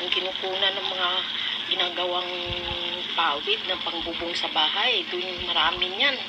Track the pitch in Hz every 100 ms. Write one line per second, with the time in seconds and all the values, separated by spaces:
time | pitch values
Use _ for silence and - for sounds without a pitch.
0 | 180 185 185 190 190 190 196 196 185 185
1 | 180 185 185 - - - - 185 180 175
2 | 180 175 180 180 175 175 175 175 170 180
3 | - - 165 143 196 214 - 165 - 170
4 | 165 165 170 175 165 160 156 190 233 220
5 | 160 180 185 180 175 170 156 175 180 190
6 | 277 254